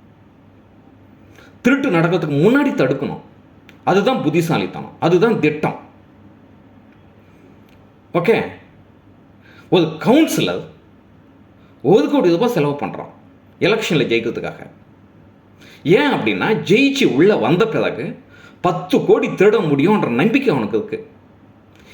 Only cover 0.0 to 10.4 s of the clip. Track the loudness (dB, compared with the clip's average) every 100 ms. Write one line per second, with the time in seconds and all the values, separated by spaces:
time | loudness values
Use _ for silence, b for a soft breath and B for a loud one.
0 | -20 _ -20 _ -20 -20 _ -20 -20 -20
1 | -20 -20 -20 B B B 0 0 0 0
2 | 0 0 -2 2 4 4 2 0 -2 -2
3 | -6 -10 -16 -20 -20 -20 -20 -8 0 0
4 | 0 0 -2 -2 -2 -2 -4 -10 -16 -4
5 | 0 2 2 2 -2 -2 -6 -8 -18 -20
6 | -20 -20 -20 -20 -20 -20 -20 -20 -20 -20
7 | -20 -20 -20 -20 -20 -20 -20 -20 -20 _
8 | _ -4 0 0 -2 -12 -20 -20 -20 _
9 | _ -20 _ _ B B B 0 0 -2
10 | 2 2 2 0